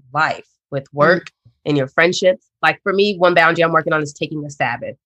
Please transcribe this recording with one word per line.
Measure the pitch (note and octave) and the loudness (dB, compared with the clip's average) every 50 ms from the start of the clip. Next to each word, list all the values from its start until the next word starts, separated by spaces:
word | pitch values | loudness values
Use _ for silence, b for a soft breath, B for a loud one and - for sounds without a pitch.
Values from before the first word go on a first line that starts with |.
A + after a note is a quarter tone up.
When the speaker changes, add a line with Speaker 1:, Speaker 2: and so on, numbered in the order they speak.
| - B2+ B2+ | -16 _ -4
Speaker 1:
life, | D3 D#3 C#3+ A#2 - - _ _ _ _ - | -2 -2 -2 -4 -6 -12 _ _ _ _ -10
with | - C#3 C#3 | -10 -10 -10
Speaker 2:
Mm. | _ - | _ -2
Speaker 1:
work, | C#3+ C#3+ D#3+ F3+ F3+ - - _ _ _ _ _ _ - | 0 2 2 2 2 -2 -8 _ _ _ _ _ _ -4
in | D#3 D3 | -2 -2
your | D3 C3 C3 | -2 -2 -2
friendships. | _ - E3 F3 F3+ - G3+ F#3 F#3 - _ _ _ _ - | _ 2 2 2 2 2 2 0 0 0 _ _ _ _ -2
Like, | D#3+ D#3 - - | -2 -2 -2 -4
for | G3+ F#3 | -4 0
me, | G3 G3+ G#3 G3+ F3 | 0 0 0 0 2
one | F3+ F3 F3 | 2 2 4
boundary | E3+ E3 D#3+ E3 E3 E3 | 4 4 4 4 2 2
I'm | E3 | 2
working | E3 D#3+ D#3 E3 D#3+ | 2 0 0 0 -2
on | D#3 D3+ | -2 -4
is | C#3+ D3 | -4 -8
taking | - E3 D3 D#3 D3+ D3 | -10 -10 -10 -8 -10 -12
a | D3 | -10
Sabbath. | C#3+ - C#3 B2 A#2+ B2 - B2+ - _ _ | -8 -6 -6 -6 -6 -6 -10 -12 -14 _ _